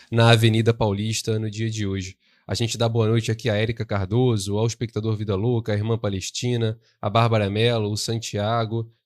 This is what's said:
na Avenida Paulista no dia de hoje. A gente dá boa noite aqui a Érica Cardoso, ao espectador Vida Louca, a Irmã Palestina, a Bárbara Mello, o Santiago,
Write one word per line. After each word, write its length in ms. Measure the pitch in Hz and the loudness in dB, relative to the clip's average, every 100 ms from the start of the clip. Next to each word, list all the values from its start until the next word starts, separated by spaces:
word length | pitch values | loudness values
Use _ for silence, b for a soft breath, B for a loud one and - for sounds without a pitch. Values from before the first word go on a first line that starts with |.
| B | B
na 200 | 117 117 | 4 6
Avenida 420 | 117 113 110 113 | 8 6 4 2
Paulista 640 | 113 110 98 110 110 - 110 | 2 0 0 -2 -4 -2 -4
no 120 | 110 | -4
dia 200 | 104 113 | -4 -6
de 160 | 110 101 | -4 -2
hoje. 300 | 95 92 - _ _ - | -4 -6 -12 _ _ -8
A 60 | |
gente 240 | 101 117 113 | -4 -2 0
dá 100 | 117 | 0
boa 200 | 117 110 | 2 2
noite 240 | 117 113 | 2 0
aqui 180 | 110 120 | -2 -2
a 60 | 104 | 0
Érica 300 | 110 113 110 | 0 -4 -4
Cardoso, 680 | 101 92 110 127 110 98 101 | -4 0 2 2 2 0 -2
ao 80 | 117 | -2
espectador 500 | - 117 107 110 107 | -2 -6 -4 -2 -2
Vida 200 | 107 95 | -2 -2
Louca, 380 | 113 120 110 | 0 0 0
a 20 | 104 | -2
Irmã 220 | 110 113 | 0 -2
Palestina, 840 | 107 95 - - 123 120 113 113 _ _ | -2 -4 -6 -6 -2 0 -2 -4 _ _
a 80 | 104 | -2
Bárbara 400 | 110 117 113 98 | 2 2 2 0
Mello, 420 | 104 117 117 104 | 0 0 0 -2
o 60 | 107 | -4
Santiago, 920 | - 113 - 104 104 117 110 117 113 b | -4 -6 -6 -4 -2 -2 -2 -4 -6 b